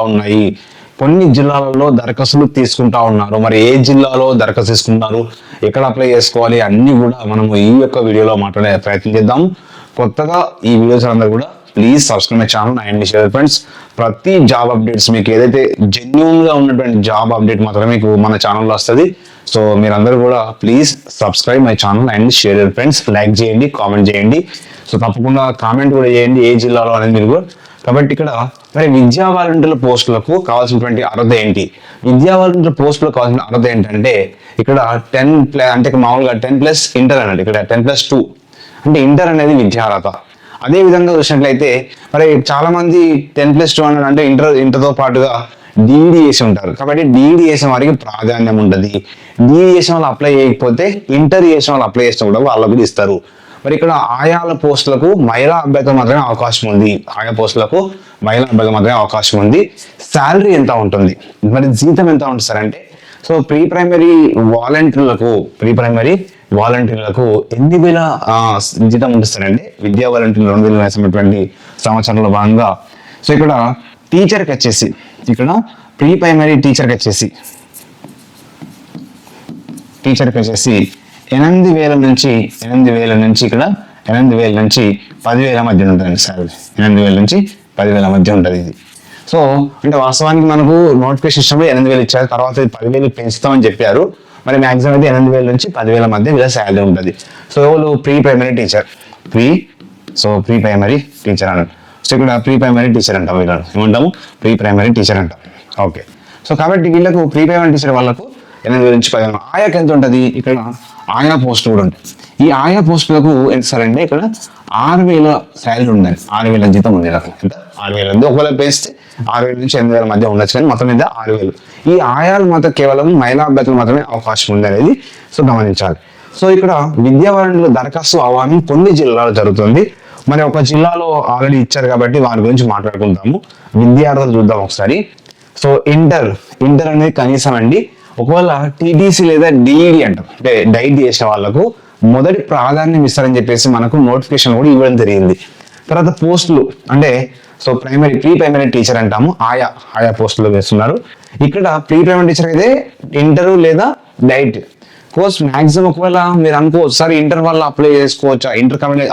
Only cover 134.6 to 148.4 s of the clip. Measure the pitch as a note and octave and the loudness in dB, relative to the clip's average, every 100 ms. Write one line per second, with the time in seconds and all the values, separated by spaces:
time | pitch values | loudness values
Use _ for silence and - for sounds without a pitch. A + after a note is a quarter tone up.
134.6 | G2 - G2+ E3 - _ - _ _ - | -4 -4 -2 -2 -6 _ -20 _ _ -4
135.6 | C#3 C#3 - D3+ D#3+ C#3 A2+ F#2+ - - | 0 0 2 2 2 2 -2 -6 -12 -4
136.6 | C3 C#3 C3 D3+ D#3+ D3+ B2+ C3+ C#3+ A#2+ | 2 2 2 0 0 0 -2 -2 -2 0
137.6 | A2+ F3 - - - - A#2+ E3+ F3 C#3+ | 0 0 -2 -12 -16 -6 0 0 0 -2
138.6 | D3 C#3+ E3+ D#3+ G3 F3+ E3+ D#3 E3 C#3 | -4 -4 0 2 2 2 2 4 4 4
139.6 | B2 D3 F3 D#3+ A#2 F2+ - - B2+ A2+ | 4 4 4 4 2 -4 -10 -6 0 2
140.6 | G2+ A2+ C3+ C#3+ B2+ A2 A2+ G#2+ G2+ B2 | 2 2 2 2 2 0 -2 -2 -2 0
141.6 | A3+ - - _ A2 B2 D#3 F#3+ - D3 | -2 -4 -18 _ 2 4 2 0 -2 -2
142.6 | B2 D3 D#3 D#3+ C#3 - C3 B2 A2 A#2+ | 0 0 0 2 0 0 0 0 0 0
143.6 | C3 A#2+ A#2 D3+ B2+ C3 B2+ C#3+ B2+ A#2 | 0 0 0 2 2 0 -2 -2 0 2
144.6 | D3 C3 C3 B2+ A#2+ C#3+ F3+ F3+ - - | 4 4 2 2 0 2 0 -2 -6 -20
145.6 | - - - E3 D#3 C#3+ D#3+ F3 E3+ D3+ | -20 -20 -6 -2 -2 0 -2 0 2 0
146.6 | C3+ - - C3+ D3+ B2+ C3 - - - | 0 -6 -4 0 2 0 -4 -12 -20 -10
147.6 | - B2+ C3 C#3 D3 B2+ D3+ E3+ | -6 -4 -4 0 0 0 2 2